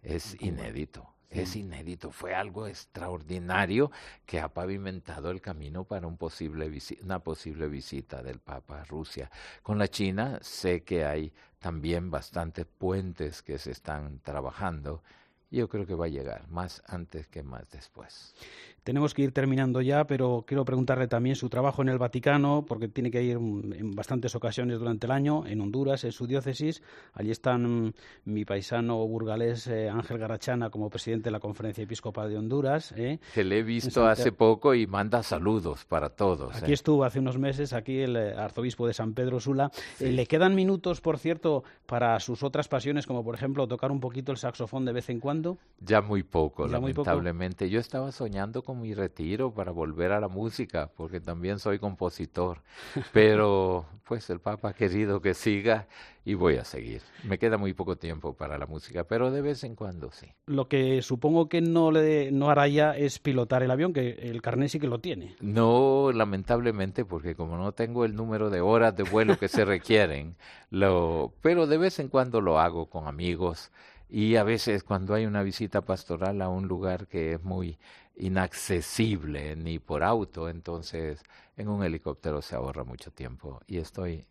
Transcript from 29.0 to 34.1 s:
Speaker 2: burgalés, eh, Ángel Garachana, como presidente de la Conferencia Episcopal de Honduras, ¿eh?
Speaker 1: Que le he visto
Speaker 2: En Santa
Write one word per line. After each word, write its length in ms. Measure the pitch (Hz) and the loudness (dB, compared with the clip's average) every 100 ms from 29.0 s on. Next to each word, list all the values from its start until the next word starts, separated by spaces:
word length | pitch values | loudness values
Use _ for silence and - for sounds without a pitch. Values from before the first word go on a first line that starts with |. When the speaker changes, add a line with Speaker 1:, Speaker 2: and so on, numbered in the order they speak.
| 110 | -2
Speaker 2:
burgalés, 600 | 113 110 110 117 117 120 | -2 -4 -2 0 -2 -4
eh, 200 | 113 110 | -2 -2
Ángel 280 | 107 110 117 | -2 -4 -6
Garachana, 520 | 110 110 - 123 113 | -4 -6 -2 -2 -2
como 200 | 101 107 | -4 -6
presidente 360 | 113 - 113 104 | -6 -4 -2 -2
de 60 | |
la 80 | 107 | -4
Conferencia 440 | 107 101 110 101 107 | -6 -6 -6 -6 -8
Episcopal 440 | 110 117 104 107 | -8 -8 -6 -6
de 80 | 107 | -4
Honduras, 540 | 110 135 135 151 156 - | -2 0 0 0 -2 -6
¿eh? 240 | 120 156 - | -4 -6 -4
Speaker 1:
Que 120 | - 95 | 0 2
le 140 | 101 | 2
he 40 | |
visto 240 | 113 117 127 | 2 0 0
Speaker 2:
En 60 | |
Santa 180 | 120 117 | 4 6